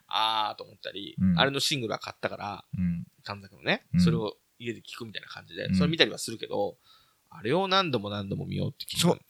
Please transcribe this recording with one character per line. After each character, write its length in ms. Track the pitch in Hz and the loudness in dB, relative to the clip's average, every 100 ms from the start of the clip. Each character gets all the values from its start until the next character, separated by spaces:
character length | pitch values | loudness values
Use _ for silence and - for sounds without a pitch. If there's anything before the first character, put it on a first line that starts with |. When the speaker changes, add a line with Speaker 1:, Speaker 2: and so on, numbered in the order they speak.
| - | -6
Speaker 1:
あ 440 | 101 110 110 107 | 0 0 0 -2
ー 40 | - | -6
と 80 | - | -14
思 80 | |
っ 40 | 107 | -14
た 140 | - | -12
り、 240 | 98 98 - | -10 -10 2
Speaker 2:
う 80 | 95 | 4
ん。 140 | 85 | 6
Speaker 1:
あ 60 | 131 | 4
れ 60 | |
の 100 | 139 | 2
シ 160 | - 147 | 0 0
ン 40 | |
グ 60 | 110 | -2
ル 60 | |
は 60 | 90 | -4
買 140 | - - | -8 -6
っ 40 | |
た 100 | 101 | -6
か 60 | 95 | -4
ら、 280 | 101 98 - 98 | -8 -8 -8 -2
Speaker 2:
う 40 | |
ん。 240 | 90 85 - _ | 0 -2 -6 _
Speaker 1:
神 200 | - 101 | -12 -12
崎 120 | 98 - | -14 -8
の 80 | |
ね、 220 | 135 196 - | -4 -4 0
Speaker 2:
う 40 | - | 4
ん。 40 | |
Speaker 1:
そ 100 | 175 | 6
れ 60 | 117 | 4
を 180 | 107 - _ - | 0 -6 _ -10
家 140 | 120 | -8
で 80 | 101 | -8
聴 160 | - - | -12 -12
く 80 | 113 | -10
み 80 | |
た 60 | - | -12
い 20 | |
な 80 | - | -14
感 160 | - 104 | -16 -12
じ 80 | 95 | -6
で、 80 | 98 | 0
Speaker 2:
う 60 | |
ん。 40 | - | 4
Speaker 1:
そ 100 | 147 | 4
れ 40 | |
見 80 | 165 | 4
た 60 | |
り 80 | 123 | 2
は 60 | - | 2
す 120 | - | -6
る 80 | 113 | -6
け 80 | - | -4
ど、 300 | 101 98 - _ _ _ _ _ | -2 -2 -6 _ _ _ _ _
あ 120 | - | -6
れ 120 | 107 | 0
を 160 | 165 196 | 2 4
何 200 | 190 175 | 2 4
度 100 | 120 | 0
も 100 | 101 | 0
何 180 | 101 98 | -4 -2
度 80 | 98 | -4
も 100 | 92 | -2
見 120 | 95 | -2
よ 100 | 95 | -2
う 40 | |
っ 20 | |
て 120 | - - | -4 -6
気 100 | - | 2
が 40 | |
Speaker 2:
そ-、 180 | 170 - | 4 2